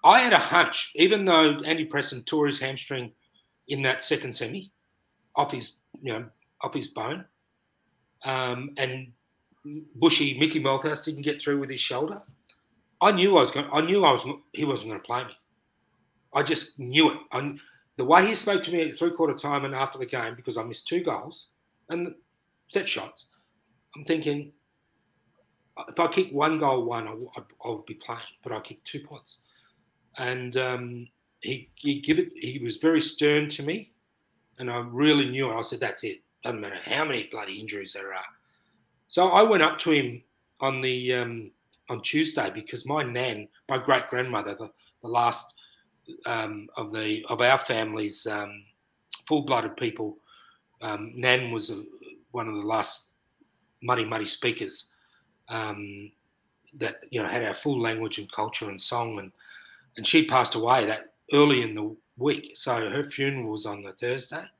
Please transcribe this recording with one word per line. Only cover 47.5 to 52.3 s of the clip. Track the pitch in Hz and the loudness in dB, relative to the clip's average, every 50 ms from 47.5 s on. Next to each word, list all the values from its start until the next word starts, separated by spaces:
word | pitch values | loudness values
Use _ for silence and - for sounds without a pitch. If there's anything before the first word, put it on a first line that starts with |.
| 135 135 | 6 4
family's, | - - 123 113 110 110 107 110 107 101 101 - - | 4 -2 -2 -2 -2 -2 -4 -4 -4 -4 -4 -6 -6
um, | 113 107 104 104 101 101 104 - _ _ _ _ _ _ _ _ _ - - - - | -4 -4 -6 -6 -10 -12 -20 -20 _ _ _ _ _ _ _ _ _ -16 -16 -2 0
full-blooded | 156 147 139 139 131 117 110 104 - | 0 0 2 2 0 0 0 -4 -6
people, | - 131 113 107 - 110 104 - _ _ _ _ _ - _ _ _ _ _ _ _ | -4 -4 -4 -4 -4 -8 -8 -8 _ _ _ _ _ -20 _ _ _ _ _ _ _
um, | - 110 107 104 107 117 120 | -8 -8 -8 -8 -8 -12 -8
nan | 123 123 127 127 127 131 120 | 0 4 4 4 4 2 -2
was | 117 110 101 113 | -4 -4 -4 -4
a, | 110 98 107 - - - - - - - _ _ | -6 -8 -10 -14 -20 -20 -20 -20 -20 -20 _ _